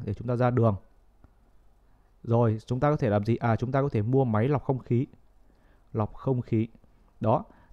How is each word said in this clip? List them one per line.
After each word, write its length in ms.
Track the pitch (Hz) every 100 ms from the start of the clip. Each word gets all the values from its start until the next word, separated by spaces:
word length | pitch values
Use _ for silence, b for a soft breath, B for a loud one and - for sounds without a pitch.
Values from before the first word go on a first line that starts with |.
để 100 | 110
chúng 140 | 107 120
ta 80 | 120
ra 140 | 123
đường. 260 | 123 113 98 - _ _ _ - _ _ - - _ _ _ _ _
Rồi, 340 | - 117 120 110 -
chúng 140 | 127
ta 100 | 147
có 60 | 151
thể 140 | 120
làm 140 | 104
gì? 120 | 104 120
À, 200 | 120 110
chúng 160 | 120
ta 100 | 135
có 60 | 139
thể 140 | 113
mua 220 | 104 135
máy 240 | 131 107 123
lọc 160 | 143
không 140 | - 127
khí. 280 | - 120 139 - _ _ - _ _ _ _
Lọc 220 | 113 107
không 260 | - - 127
khí. 280 | - 113 117 - - _ _ -
Đó. 240 | 110 127 226 b b